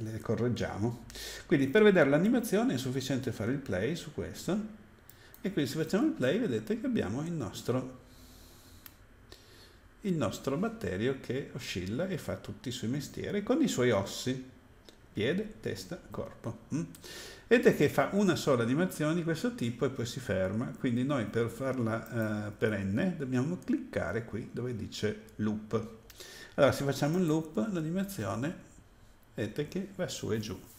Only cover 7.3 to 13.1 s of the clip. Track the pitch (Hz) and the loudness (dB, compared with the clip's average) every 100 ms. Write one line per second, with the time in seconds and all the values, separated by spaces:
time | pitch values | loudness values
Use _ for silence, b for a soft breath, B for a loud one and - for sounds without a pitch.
7.3 | 165 98 - - 127 131 - B B B | -4 -6 -6 -2 -2 -2 -14 B B B
8.3 | B B B B B B B - - - | B B B B B B B -20 -20 -20
9.3 | B B B B B B - 202 165 104 | B B B B B B -6 -2 2 0
10.3 | - - 143 226 226 92 92 120 135 - | 0 -2 0 -2 -2 -4 0 0 0 -4
11.3 | 127 - - - 98 90 120 190 165 - | -4 -4 -10 -6 -4 -2 -2 -2 -4 -4
12.3 | 92 - - 131 120 107 143 - | -6 -8 -10 -8 -6 -4 -4 -4